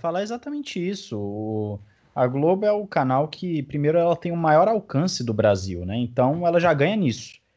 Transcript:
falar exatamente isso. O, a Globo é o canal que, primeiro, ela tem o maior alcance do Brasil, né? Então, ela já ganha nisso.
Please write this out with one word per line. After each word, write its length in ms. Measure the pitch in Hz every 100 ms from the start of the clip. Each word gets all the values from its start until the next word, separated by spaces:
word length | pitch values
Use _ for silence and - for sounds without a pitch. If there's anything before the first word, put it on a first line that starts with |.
falar 220 | 170 175
exatamente 560 | 214 240 294 294 277 190
isso. 400 | 175 202 - 107
O, 600 | 101 104 110 107 104 101 - _ _
a 120 | - 127
Globo 380 | 135 160 185
é 80 | 208
o 140 | 208 202
canal 420 | 165 131 131 151
que, 340 | - 180 156
primeiro, 340 | 139 147 147 170
ela 180 | 170 165
tem 160 | 175
o 40 | 170
maior 300 | 160 151 202
alcance 560 | 220 - 135 185 -
do 120 | 117
Brasil, 500 | 110 107 98 98 87
né? 140 | 90 113
Então, 480 | 123 120 123 170 175
ela 120 | 170
já 140 | 175
ganha 240 | 151 143 214
nisso. 420 | 135 110 - - _